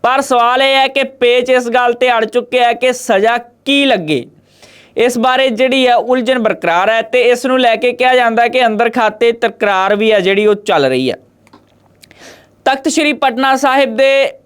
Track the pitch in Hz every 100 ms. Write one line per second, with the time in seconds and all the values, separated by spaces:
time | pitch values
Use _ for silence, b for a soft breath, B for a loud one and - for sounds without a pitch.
0 | 233 262 269 247 233 254 269 269 269 269
1 | 262 - 240 247 247 254 233 240 247 240
2 | 254 233 220 240 240 254 240 233 254 247
3 | - 196 214 240 240 _ - 277 277 214
4 | 156 143 117 _ b b b b b -
5 | 240 240 254 254 269 214 262 269 254 240
6 | 220 254 233 254 214 170 170 170 196 226
7 | 226 247 240 240 254 262 240 220 247 247
8 | 254 254 240 226 240 247 233 214 233 240
9 | 220 214 233 233 226 220 208 190 190 208
10 | 220 214 185 196 214 202 208 170 135 127
11 | 127 - _ _ _ - _ _ _ _
12 | _ B B B B _ - 277 294 294
13 | 302 294 269 233 269 262 277 262 269 220
14 | 269 269 262 -